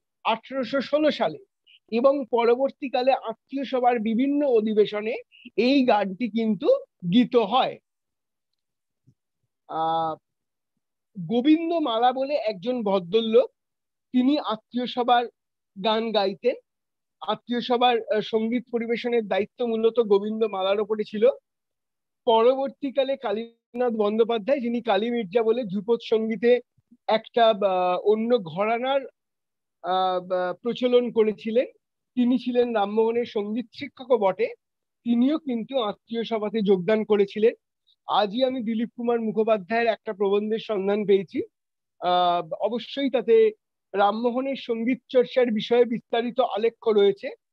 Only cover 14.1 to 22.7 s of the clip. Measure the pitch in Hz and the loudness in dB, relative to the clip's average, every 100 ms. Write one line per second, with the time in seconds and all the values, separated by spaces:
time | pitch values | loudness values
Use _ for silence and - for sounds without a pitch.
14.1 | 254 254 294 190 214 _ 240 240 240 240 | 0 2 0 -2 -8 _ -6 -4 -2 2
15.1 | 240 233 - _ _ _ 202 202 220 226 | 2 2 -8 _ _ _ -6 -2 -2 0
16.1 | 208 196 196 240 466 _ _ _ _ _ | 0 -2 -2 -4 -4 _ _ _ _ _
17.1 | _ - 214 - 240 233 240 247 233 - | _ -8 -8 -4 -6 -2 0 2 0 -2
18.1 | 208 - 226 226 240 - 240 226 226 240 | -4 -2 -4 -2 -4 -4 -6 -4 -4 -2
19.1 | 240 208 220 220 _ 240 226 226 226 226 | -2 0 -2 -4 _ -4 0 0 0 2
20.1 | 202 214 220 220 196 190 202 202 214 214 | 2 0 -2 -2 -2 0 0 -2 -4 -6
21.1 | 208 233 427 _ _ _ _ _ _ _ | 2 2 2 _ _ _ _ _ _ _
22.1 | _ - 226 233 262 277 | _ 2 4 4 2 -2